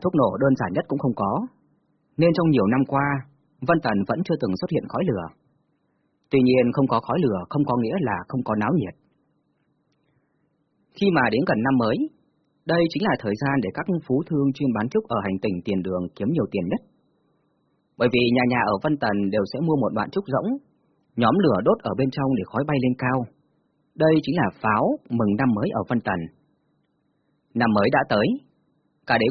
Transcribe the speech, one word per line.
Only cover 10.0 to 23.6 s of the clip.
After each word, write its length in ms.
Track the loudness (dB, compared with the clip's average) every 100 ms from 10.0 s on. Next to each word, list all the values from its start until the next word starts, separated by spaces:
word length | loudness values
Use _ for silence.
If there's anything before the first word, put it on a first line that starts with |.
| _ _ _ _ _ _ _ _ _ -2
Khi 100 | 2 4
mà 60 | 2
đến 100 | 2 0
gần 120 | 0
năm 120 | 2 2
mới, 200 | 2 0 -4 _ _ _ _ _ -2
đây 180 | 0 2
chính 140 | 0
là 100 | -2 -2
thời 160 | -2 -4
gian 140 | 0 0
để 60 | -2
các 120 | -6 -4 -4 -2
phú 180 | -2 0
thương 200 | 0 0
chuyên 200 | 0 -2 -2
bán 140 | -2
trúc 140 | -2 -2
ở 100 | -4
hành 140 | -2 -2
tinh 140 | -4 -4 -4
tiền 160 | -4
đường 220 | -2 -4 -6 -6
kiếm 140 | -2
nhiều 160 | -2 -2
tiền 140 | -4 -4
nhất. 140 | -6 _ _ _ _ _ _ _ _ _ _ _ -2
Bởi 120 | 0
vì 100 | 2 2 2
nhà 80 | 2
nhà 120 | 0 0
ở 100 | -2
Vân 140 | -2 -2
Tần 180 | -2 -2 0
đều 140 | -2 -2
sẽ 60 | -4
mua 160 | -2 0
một 160 | 0
đoạn 160 | -2 -4
trúc 140 | -6 -4
rỗng, 160 | -4 -2 -6 _ _ _ _ _ 0
nhóm 200 | 2 4
lửa 140 | 2 2
đốt 140 | 2 0
ở 120 | -2 -2
bên 120 | -2
trong 240 | -2 -2 -2
để 60 | -2
khói 180 | -4 -2
bay 100 | 0
lên 120 | 0 0
cao. 220 | -2 -2 -4 _ _ _